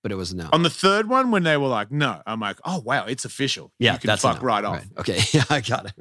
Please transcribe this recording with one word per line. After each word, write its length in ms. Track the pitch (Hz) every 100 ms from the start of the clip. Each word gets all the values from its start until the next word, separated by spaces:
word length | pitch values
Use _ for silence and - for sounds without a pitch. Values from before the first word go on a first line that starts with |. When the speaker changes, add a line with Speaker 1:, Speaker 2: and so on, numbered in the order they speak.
Speaker 1:
but 100 | -
it 20 |
was 180 | 95 87
a 40 | 90
no. 120 | 82
Speaker 2:
On 100 | 160
the 80 | 165
third 380 | - 190 202 220
one, 220 | 262 254
when 120 | 208
they 140 | 170 147
were 80 | 139
like, 240 | 113 104
"No," 320 | 147 139 87 -
I'm 140 | 113
like, 180 | 101 92
"Oh, 140 | - 180
wow, 260 | 110 135 101
it's 180 | 131 -
official. 460 | - 135 - 76 -
Speaker 1:
Yeah, 160 | 120
Speaker 2:
You 40 | 87
can 100 | 110
Speaker 1:
that's 140 | 104
a 40 | 127
Speaker 2:
fuck 120 | -
Speaker 1:
no. 40 | 123
Speaker 2:
right 180 | 104
off." 120 | 104 82
Speaker 1:
Right. 100 | 101 -
Okay. 220 | 92 92 -
<laughs> 60 |
Yeah, 120 | 151 123
I 100 | 147
got 260 | 113 127 101
it. 60 | -